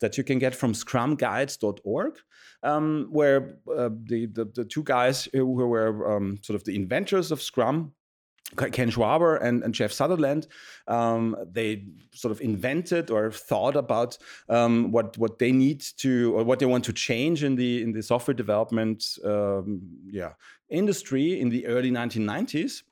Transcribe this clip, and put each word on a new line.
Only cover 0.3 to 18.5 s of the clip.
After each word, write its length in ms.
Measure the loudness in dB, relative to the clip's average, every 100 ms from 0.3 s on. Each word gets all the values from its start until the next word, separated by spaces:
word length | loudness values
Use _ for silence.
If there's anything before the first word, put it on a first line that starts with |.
| 2
get 160 | 0
from 200 | 0 -2
scrum 420 | -2 -2 0 0 0
guides 400 | 0 0 -4 -2
dot 240 | -4 -4 -4
org, 320 | -4 -4 -6 _ _ -20 -6
um, 460 | -2 0 0 -2 -2
where, 460 | 2 6 4 2 -14 -6
uh, 160 | -2 -2 -4
the, 220 | -4 -2 -2
the, 200 | -4 -6
the 120 | -6 -6
two 180 | -6
guys 460 | 0 2 2 0 -2
who 140 | 0 0
were, 720 | 2 2 2 2 0 0 0
um, 240 | 0 -4
sort 140 | -6 -6
of 100 | -2
the 100 | -4
inventors 560 | -2 -2 0 0 0
of 100 | -4
Scrum, 520 | -4 0 2 2 -2 _ _ _ _ _ -14 -4
Ke-, 140 | -4
Ken 200 | 0 0
Schwaber 500 | 2 2 4 4 4
and, 220 | 2 0
and 100 | 0
Jeff 200 | -2 -2
Sutherland, 540 | 0 0 2 2 0 -4 -14 -20 -18 -4
um, 480 | 0 2 2 0 -2 -6
they 360 | -4 -2 -4 -8 -20 -20
sort 220 | -6 -6
of 80 | -4
invented 680 | -2 -2 -2 -2 0 -2 0
or 220 | 0 0
thought 460 | -4 -4 0 2 0
about, 400 | 0 0 0 -4 -20 -20 0
um, 420 | 2 4 4 4
what, 260 | 2 0 -2
what 220 | -4 0
they 140 | 2
need 280 | 4 4 2 -8 -4
to, 360 | 0 2 2 2
or 80 |
what 160 | 2 2
they 60 | 4
want 180 | 2
to 100 | 0
change 520 | -4 -2 0 0 0 0
in 100 | 0
the, 260 | 0 0
in 120 | -2
the 100 | -4
software 320 | 0 0 0 -2
development, 680 | 2